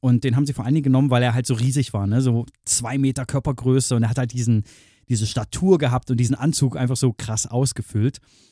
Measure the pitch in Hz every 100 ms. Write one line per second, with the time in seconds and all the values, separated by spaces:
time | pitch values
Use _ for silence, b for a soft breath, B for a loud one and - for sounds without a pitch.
0 | 131 120 131 123 143 135 117 156 135 131
1 | 139 123 123 117 123 117 127 135 127 104
2 | 98 117 131 117 120 - - - 117 139
3 | 135 131 123 120 151 127 127 131 127 120
4 | 113 117 123 123 117 110 - b b b
5 | b 117 107 - 107 - 185 175 135 123
6 | - 120 117 127 143 - 131 123 123 127
7 | 131 - - 110 - 120 135 - - 107
8 | 120 - b b b